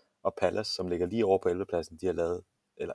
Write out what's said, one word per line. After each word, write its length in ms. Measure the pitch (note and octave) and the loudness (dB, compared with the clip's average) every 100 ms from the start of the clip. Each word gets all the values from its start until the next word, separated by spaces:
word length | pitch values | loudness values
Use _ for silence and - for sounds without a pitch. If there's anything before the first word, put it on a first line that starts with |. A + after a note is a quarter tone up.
| _ _ | _ _
og 120 | G2 - | -6 0
Palace, 300 | F2+ F#2+ A2 | 0 0 -2
som 160 | - F#2 | -4 -2
ligger 180 | F2 F2+ | 0 0
lige 200 | A2+ G2+ | 2 4
over 120 | F#2+ | 4
på 120 | F#2 | 4
ellevte 200 | F2+ G2 | 0 0
pladsen, 280 | E2+ D#2 D#2+ | -2 -4 -4
de 40 | F#2 | -2
har 80 | |
lavet, 300 | E2 E2+ F2+ - _ _ - | 0 0 -2 -8 _ _ -8
eller 160 | F2 | -8